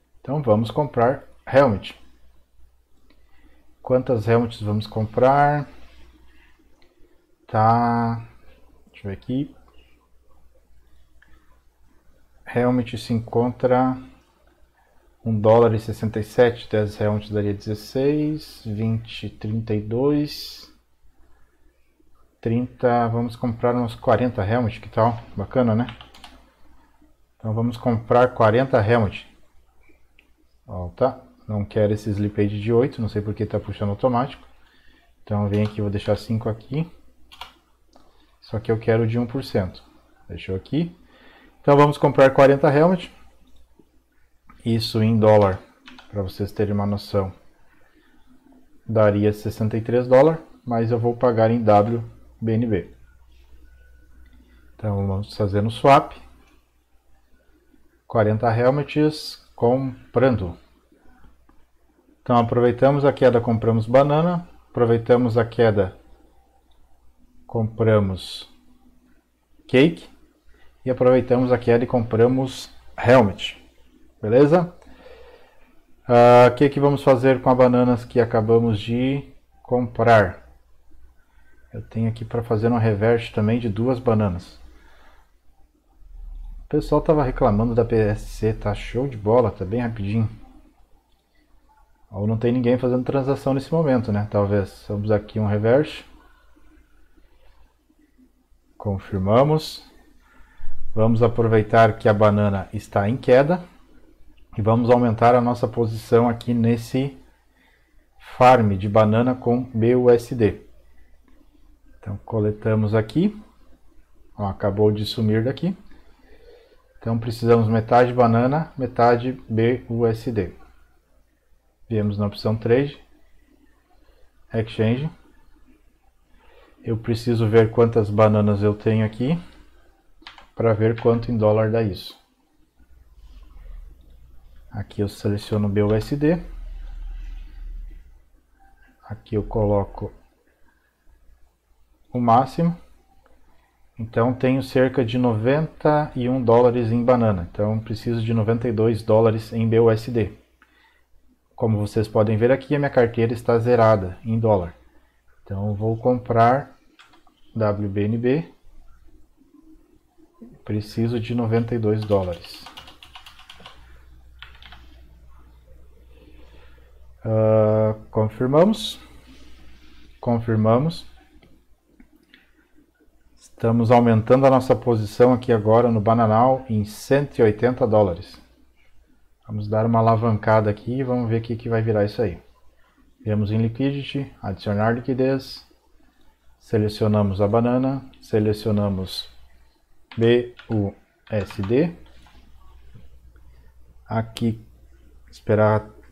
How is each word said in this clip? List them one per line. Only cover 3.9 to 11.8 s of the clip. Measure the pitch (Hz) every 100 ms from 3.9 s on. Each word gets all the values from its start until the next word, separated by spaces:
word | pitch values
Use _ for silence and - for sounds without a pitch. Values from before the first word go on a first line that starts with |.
| 127 131 107 104
Helmets | 117 120 -
vamos | 104 107 107
comprar? | - 110 - 127 143 143 147 139 - - - - - - - - _ _ _ _ _ - _ _ _ -
Tá, | 110 110 117 120 117 117 117 117 - - - - _ _
deixa | - 98
eu |
ver | 98
aqui. | - 127 143 - - - - _ _ _ _ - - _ _ - _ - - - _ - _ _ _ _